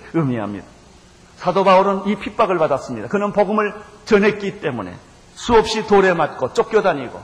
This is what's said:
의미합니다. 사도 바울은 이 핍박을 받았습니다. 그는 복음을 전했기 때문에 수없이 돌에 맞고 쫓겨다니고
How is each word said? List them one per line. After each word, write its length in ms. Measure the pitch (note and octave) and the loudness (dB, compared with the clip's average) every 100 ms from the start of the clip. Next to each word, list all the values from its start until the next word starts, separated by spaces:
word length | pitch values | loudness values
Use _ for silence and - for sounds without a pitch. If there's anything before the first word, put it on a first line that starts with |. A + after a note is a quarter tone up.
| - | -6
의미합니다. 520 | E3 C#3 B2 G2+ G2+ - - - - - - - - | -2 -2 -2 -6 -10 -14 -20 -20 -20 -20 -20 -20 -6
사도 260 | F3+ F#3 | -2 2
바울은 440 | F#3+ F#3 G3 G3 G3 | 4 4 4 -2 -4
이 80 | G#3 | -6
핍박을 420 | - - G#3 F3+ | -8 -2 0 2
받았습니다. 500 | D3+ C3 - A#2 G2+ | 0 0 -4 -10 -6
그는 240 | G3+ G#3 | -4 -2
복음을 420 | G3 G3 G#3+ G#3 - - - - | 0 0 0 -2 -6 -20 -20 0
전했기 540 | G#3 G#3+ G#3 G3+ - | 2 4 0 -8 -6
때문에 360 | D#3 A#2+ F2+ F#2 - - - - | -6 -6 -10 -14 -20 -20 -20 -12
수없이 520 | - G#3+ C#3+ A3 - | 2 2 4 -4 2
돌에 260 | G3+ F#3+ | 4 4
맞고 400 | E3+ D3 - B2+ | 2 -2 -2 -2
쫓겨다니고 640 | - - A3 F#3+ D3 A#2 F2+ | -2 2 2 2 -2 -6 -14